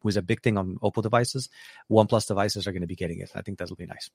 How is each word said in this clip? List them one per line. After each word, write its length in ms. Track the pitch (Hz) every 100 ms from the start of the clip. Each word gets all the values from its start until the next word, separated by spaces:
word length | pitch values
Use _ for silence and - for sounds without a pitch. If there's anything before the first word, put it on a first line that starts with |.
was 140 | 107 101
a 60 |
big 200 | 90 110
thing 140 | 123 104
on 200 | 92 92
Oppo 260 | 104 113
devices. 480 | 107 120 120 135 - - - - -
OnePlus 360 | 110 104 113 -
devices 400 | 98 104 104 98
are 60 |
gonna 140 | 92 85
be 100 | 90
getting 240 | 87 85
it. 100 | 92
I 80 | 98
think 160 | 98 98
that'll 180 | 90 90
be 100 | 85
nice. 240 | - -